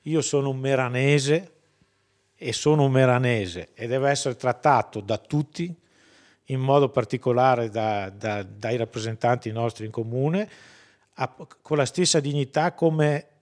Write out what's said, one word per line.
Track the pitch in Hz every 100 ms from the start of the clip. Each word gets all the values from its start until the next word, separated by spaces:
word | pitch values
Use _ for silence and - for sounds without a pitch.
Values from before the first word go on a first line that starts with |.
io | 151 160
sono | 131 143 139
un | 131
meranese | 135 135 127 127 139 147 135 160 190 _ _ _ _ _ _ _ _ _
e | 143
sono | 113 151 151
un | 139
meranese", | 131 131 123 127 117 92 87 82
e | - 117
deve | 131 139
essere | 139 135 123
trattato | 127 120 151 127 - 110
da | 98 107
tutti, | _ 147 147 - 175 165 _ _ _ _ _ _ -
in | 131
modo | 131 143 135
particolare | - 113 123 131 120 131 123 113
da, | 107 110 104 98
da, | 101 107 104
dai | 98 104 110 120
rappresentanti | 113 117 110 113 120 123 113
nostri | 110 117 - 107
in |
comune, | 117 113 123 143 185 214 - - - _ _ _ -
a, | 131 - 160 -
con | - 151
la | 127
stessa | - 180 165
dignità | 143 147 135 151 170
come | - 165 156 151 147 - _